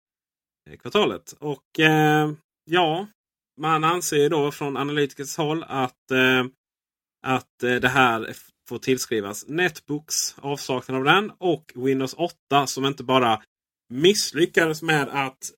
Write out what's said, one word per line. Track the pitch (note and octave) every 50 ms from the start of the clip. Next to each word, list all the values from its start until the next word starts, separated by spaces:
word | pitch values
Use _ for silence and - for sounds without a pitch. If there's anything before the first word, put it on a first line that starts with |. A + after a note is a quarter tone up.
| _ _ _ _ _ _ _ _ _ _ _ _ _ D2+
eh, | D2+
kvartalet. | - - - - G#3 G3+ C3 F#2+ E2+ _ -
Och, | - - D3 D3+ C#3 - _ _ - D#3+
eh, | D#3 D#3 D#3 D#3 D#3 D3+ D3+ D3+ D3+ D3+ D3 - _ _ _ _ _
ja, | - E3 F3+ F3 D#3 D#3 F3 G#3 G#3 _ _ _ _ _ _ _ _ _ -
man | D#3 D#3+ D#3+ D#3 D#3+
anser | D#3+ F3 F3 E3+ - D#3+
ju | D3 C#3+ D3+
då | E3+ D3+ C#3+ C#3+
från | - - D3+ C#3+ C3+
analytikers | C3 C#3 C#3+ D3 D3+ C#3+ C3+ - - C#3 C3+ -
håll | - D#3 D3 D#3 E3 -
att, | - C3 C3+ C3 - - _ _ -
eh, | C3 C3 C3 C3 C3 B2+ B2+ C3 - _ _ _ _ _ _ _ _ _ _ _ _ _ -
att, | C3 C3 B2 - _ _ - B2
eh, | B2 B2
det | B2 B2 B2+
här | C3 C#3 B2+ B2 A#2 A2+ A2 -
f-, | A2+ - - _ _ _ _ -
får | B2
tillskrivas | A2+ - C3+ C3 B2 - - A#2+ G#2+ G2+ G2 G#2 - -
Netbooks, | - D3 E3+ F3+ F3 D#3+ - - - D3 D3 D3+ - - - - - -
avsaknad | - - C#3 D3 C#3 - - C3 B2+ - - C3
av | C3 C3+
den, | D3 E3+ G3 G#3+ G3+ -
och | - F#3 F#3 - D#3 - - -
Windows | B2 B2+ C3+ C3+ C3 C3+ C3 -
åtta | - E3+ E3+ - _ _ - C3+ C#3+ C3+
som | B2+ - C3 C3+
inte | C#3 C#3 - B2+
bara | B2+ C3 C3 B2 A#2 A2 G#2+ - _ _ _ _ _ _ _ _ -
misslyckades | A#2+ C3 D#3+ F#3+ G#3 - - - - C#3+ F3 F3+ - - E3 D#3+ D#3 D#3
med | E3 E3 D#3 D3 C3+ -
att, | - C#3 C3+ C3 - _ - - -